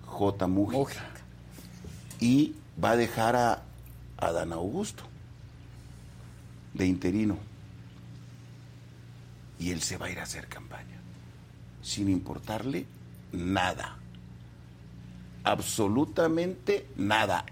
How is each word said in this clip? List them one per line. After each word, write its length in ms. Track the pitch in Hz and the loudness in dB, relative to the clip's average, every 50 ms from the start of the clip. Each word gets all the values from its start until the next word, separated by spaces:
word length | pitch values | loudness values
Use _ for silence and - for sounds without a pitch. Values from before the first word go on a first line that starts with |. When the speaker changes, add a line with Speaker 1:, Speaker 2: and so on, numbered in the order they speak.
| - | -12
Speaker 1:
J. 400 | - - - 101 98 95 - 92 | -10 0 4 4 4 4 4 2
Mújica. 320 | 90 92 98 104 107 120 135 | 4 6 4 4 4 4 2
Speaker 2:
Mújica. 320 | 139 - - - - - - - - - - - - - - - - - - - - - - - - - - - | 2 2 0 -8 -8 -10 -12 -14 -16 -16 -18 -18 -18 -16 -16 -16 -16 -16 -16 -14 -12 -12 -12 -12 -14 -14 -4 2
Speaker 1:
Y 340 | 117 117 127 139 151 156 - - - - - - | 6 8 8 8 8 6 2 -8 -14 -12 -4 2
va 100 | 82 107 | 4 6
a 40 | 113 | 8
dejar 380 | 120 117 107 - - 113 113 120 | 6 6 4 4 4 4 6 6
a 280 | 123 120 117 107 - - - - - - - - - - - - - | 8 6 6 4 2 -2 -14 -16 -16 -16 -16 -14 -14 -16 -14 -4 0
Adán 340 | - 85 82 82 82 85 | 0 2 2 2 0 0
Augusto 500 | 82 82 87 98 123 180 214 - - - - - - - - - - - - - - - - - - - - - - - - - - - - - - - - - - - - - - | -2 -2 -2 0 0 -2 -2 -4 -6 -10 -14 -14 -14 -16 -16 -16 -16 -16 -18 -18 -18 -18 -18 -16 -16 -16 -16 -16 -16 -16 -16 -16 -16 -16 -16 -16 -16 -16 -16 -16 -16 -16 -18 -12 0
de 120 | - 95 | 4 6
interino. 500 | 92 92 90 - 90 90 107 110 104 101 98 - - - - - - - - - - - - - - - - - - - - - - - - - - - - - - - - - - - - - - - - - - - - | 6 6 6 4 4 4 6 4 4 2 0 -4 -10 -14 -16 -16 -16 -16 -16 -16 -16 -16 -16 -16 -14 -14 -14 -14 -16 -16 -16 -16 -16 -16 -16 -16 -18 -18 -18 -18 -18 -18 -18 -16 -16 -16 -18 -16 -18 -18 -18 -16 -18 -8 -4
Y 120 | 85 87 | -2 0
él 100 | 87 80 | 0 0
se 140 | 76 - 95 87 | 0 -2 -2 -2
va 80 | - | -4
a 40 | - | -6
ir 80 | 90 85 | -4 -6
a 60 | 80 | -6
hacer 240 | - - 80 - - | -6 -6 -8 -8 -10
campaña, 500 | - - - - - - - - - - - - - - - - - - - - - - - - - - | -12 -12 -12 -12 -12 -12 -12 -12 -14 -14 -14 -14 -16 -16 -16 -16 -16 -18 -18 -18 -18 -18 -18 -18 -16 -12
sin 260 | - - - 104 101 98 | -8 -6 -2 2 4 4
importarle 760 | 95 90 - - - - - - 107 110 107 131 - - - - - - - - - - - - | 4 4 2 -2 -6 -6 -4 -4 -4 -2 -2 -2 -2 -2 -4 -6 -12 -18 -18 -16 -16 -18 -14 -8
nada. 640 | - 90 85 90 98 95 90 92 92 - - - - - - - - - - - - - - - - - - - - - - - - - - - - - - - - - - | -6 -2 0 2 4 4 4 4 2 0 -6 -8 -8 -12 -14 -14 -14 -14 -14 -14 -16 -16 -16 -16 -16 -18 -18 -18 -18 -18 -18 -16 -16 -16 -16 -14 -14 -14 -14 -14 -14 0 4
Absolutamente 1400 | 104 104 107 - - - - 110 98 104 123 156 156 - - 165 160 160 165 175 180 185 - - - 202 196 - - - | 4 4 4 2 -2 2 2 4 4 6 4 4 4 4 4 4 6 6 4 2 0 -2 -4 0 2 2 2 0 -6 -4
nada. 500 | - 95 101 107 110 110 101 92 87 - - | -2 2 4 6 6 6 4 4 2 0 2